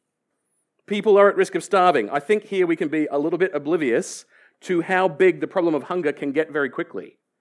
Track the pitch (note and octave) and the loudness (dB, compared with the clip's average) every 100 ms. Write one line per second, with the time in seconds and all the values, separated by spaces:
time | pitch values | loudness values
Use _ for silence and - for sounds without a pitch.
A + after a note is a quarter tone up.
0 | _ _ _ _ _ _ _ _ - G#3 | _ _ _ _ _ _ _ _ -8 -2
1 | G#3+ G3+ G3+ F#3 F#3 E3+ - G3 F3+ C#3+ | 4 6 6 4 -2 -4 0 2 4 4
2 | G2+ C#3+ - G#3+ - G3 F3 E3 D#3 D#3 | 0 -4 -2 -2 -2 -2 0 0 -2 -2
3 | D3 C#3+ D#3 E3 F#3 D3 C#3+ E3+ C3+ B2 | -2 -2 -2 -2 -2 -2 -2 -2 2 0
4 | - - - _ _ _ - F3 E3+ F#3 | -2 -10 -18 _ _ _ -4 -4 0 0
5 | F#3 D3 F#3+ D3+ D3+ F#3+ E3+ D3+ B2+ F3+ | 0 2 2 2 -4 -2 0 0 -4 -4
6 | D3+ C#3 C#3+ C#3 E3 D3 C#3 C3 B2 G2 | -4 -4 -4 -2 -2 -2 -4 -6 -10 -10
7 | F2 _ _ _ | -14 _ _ _